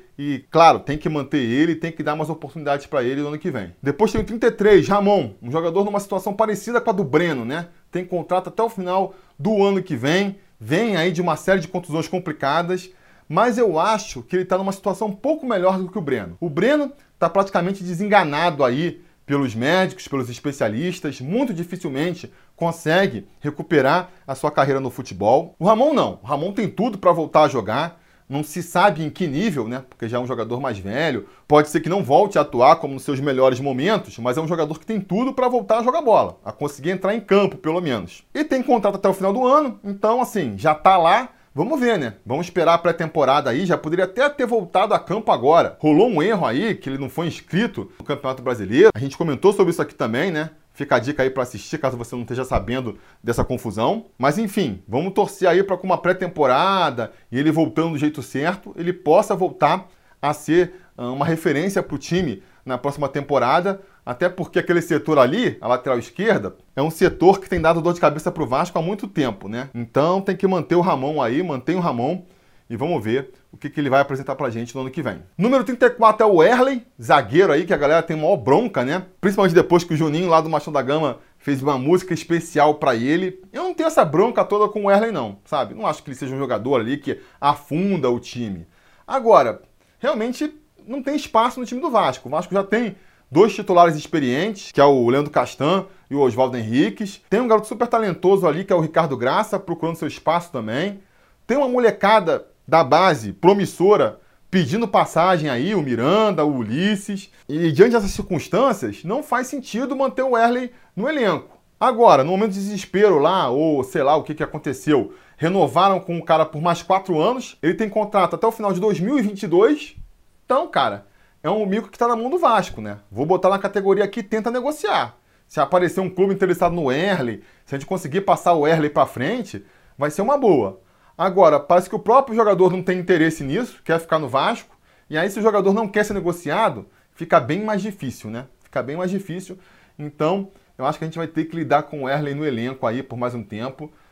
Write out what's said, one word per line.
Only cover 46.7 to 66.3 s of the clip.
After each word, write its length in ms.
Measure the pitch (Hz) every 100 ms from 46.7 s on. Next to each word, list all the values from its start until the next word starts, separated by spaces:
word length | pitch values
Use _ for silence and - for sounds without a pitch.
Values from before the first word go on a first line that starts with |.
que 140 | 190 -
ele 80 | 135
não 140 | 135
foi 160 | - 165
inscrito 640 | - - 165 233 - 98 -
no 80 | -
Campeonato 360 | 147 135 127
Brasileiro. 460 | 123 120 95 120 214
A 40 | -
gente 200 | 139 -
comentou 340 | 170 135 190
sobre 180 | 196 180
isso 120 | 170
aqui 120 | 156
também, 360 | - 127 113 185
né? 180 | 156 156 - _
Fica 240 | - 143 135
a 20 |
dica 240 | 120 147
aí 60 | 131
pra 140 | 131
assistir, 340 | 123 107 - 160
caso 180 | 139
você 200 | 120 117
não 80 | 127
esteja 200 | 117 123
sabendo 540 | - 117 98 127 123 95 - _
dessa 220 | 110 120
confusão. 600 | 120 127 117 101 120 214 - -
Mas 220 | 226 202
enfim, 440 | 220 214 160 95 -
vamos 240 | 113 185
torcer 340 | 190 202 - 180
aí 160 | 170
pra 140 | 196 185
com 100 | 190
uma 120 | 175
pré-temporada 1120 | 170 185 180 165 139 127 185 196 165 123 110 - _
e 80 | 120
ele 120 | 151
voltando 400 | 156 160 156 165
do 80 | 151
jeito 240 | 147 151
certo, 500 | 120 135 151 190 -
ele 200 | - 170
possa 420 | 180 - 262 - 190
voltar 500 | 180 - 147 180 196 _ _ _
a 100 | 143
ser, 400 | 147 - 165 175 - - -
ah, 140 | 123
uma 160 | 135 147
referência 560 | 160 175 139 185 196
pro 160 | - 139
time 440 | - 175 180 190 - _
na 140 | - 123
próxima 320 | 143 143 139
temporada, 720 | 151 120 139 120 156 185 196 - _
até 240 | - 123 175
porque 300 | 180 175 -
aquele 240 | 170 175
setor 360 | 170 160 151 151
ali, 380 | 123 180 220 113
a 80 | 110
lateral 300 | 127 - 123
esquerda, 580 | 117 - 214